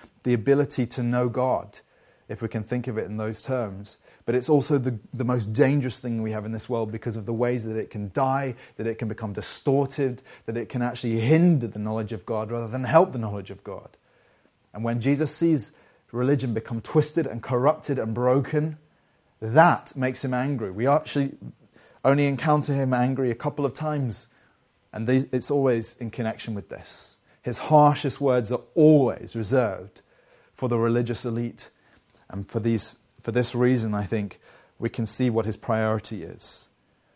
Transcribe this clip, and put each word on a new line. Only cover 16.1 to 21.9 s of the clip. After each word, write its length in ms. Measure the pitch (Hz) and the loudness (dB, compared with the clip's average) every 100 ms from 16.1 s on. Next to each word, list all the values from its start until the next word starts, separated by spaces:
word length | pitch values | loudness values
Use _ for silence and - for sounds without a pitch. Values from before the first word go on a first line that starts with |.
religion 420 | 117 127 139 131 | -2 2 2 0
become 260 | 110 - 113 | -4 -4 -8
twisted 460 | - 160 151 165 156 | 0 2 2 0 -2
and 160 | 113 | -6
corrupted 560 | - 123 139 156 - 123 | -2 2 2 0 -4 -4
and 160 | 113 | -2
broken, 640 | 113 123 135 - 151 156 151 _ _ _ _ _ _ | 0 2 2 2 -2 -2 -6 _ _ _ _ _ _
that 540 | 110 135 170 123 - | 2 6 6 4 -2
makes 300 | 135 127 123 | -4 -4 -2
him 80 | 131 | -4
angry. 360 | 123 135 135 101 | -2 -2 -2 -4
We 160 | 92 127 | 0 2
actually 460 | 156 - 147 139 - - - _ _ _ | 2 0 -2 -2 -6 -18 -20 _ _ _